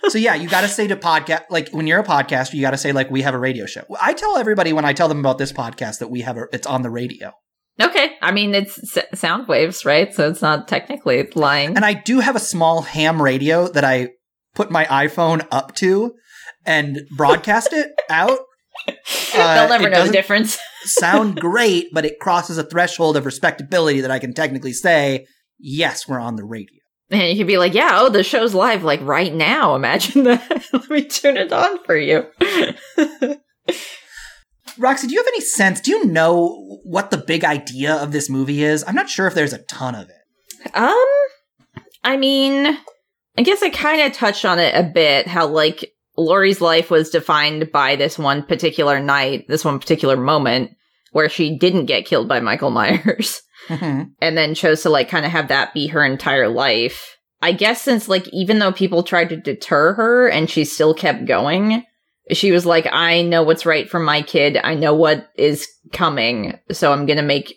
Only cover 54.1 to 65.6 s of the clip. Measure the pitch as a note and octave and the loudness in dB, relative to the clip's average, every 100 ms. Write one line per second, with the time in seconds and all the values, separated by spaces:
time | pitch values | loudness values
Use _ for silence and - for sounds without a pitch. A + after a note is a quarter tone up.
54.1 | - E3 D#3+ D3+ D#3 E3 D#3 E3+ D3 B2+ | -4 -2 0 -2 0 2 2 2 2 2
55.1 | E3+ D3+ E3+ C3+ C#3 - D#3 D3 D#3 C#3 | -2 -2 -2 0 0 -2 -4 -2 0 0
56.1 | C3 D3+ C3+ A2+ A#2 C3+ A2+ B2 - - | 0 0 2 2 2 0 0 -2 -6 -18
57.1 | - _ _ E3+ F3 G#3 A#3+ C#4 A3+ G#3+ | -20 _ _ -2 0 0 0 0 0 0
58.1 | F#3+ F#3 - F#3 G#3+ G3 G3 F#3+ F3 F3 | -2 -2 -4 0 2 2 0 0 0 0
59.1 | F3+ E3+ D#3+ D3 - - D3 D#3+ G3+ A3+ | 0 0 -4 -8 -8 0 2 2 2 2
60.1 | B3 B3 D#3 D#3+ D#3+ D3 - D#3 D#3 D#3+ | 4 2 2 0 -2 -2 2 2 2 0
61.1 | A#2+ C#3 G2 C#3 F3+ G#3 A3+ - _ _ | -2 0 0 0 0 0 0 -4 _ _
62.1 | _ - E3 G3 F3 E3+ E3 D#3+ D#3+ E3+ | _ -6 0 2 4 4 2 2 0 2
63.1 | E3+ E3+ E3 D#3 D#3+ E3+ D#3 - F3 D#3 | 2 2 2 4 2 2 0 -2 -2 0
64.1 | D3+ D3 D#3+ D3 C#3+ - D#3 D3+ D#3 D#3 | 0 0 2 2 2 0 0 2 4 4
65.1 | D3+ - - D3 D3 | 2 -2 0 0 0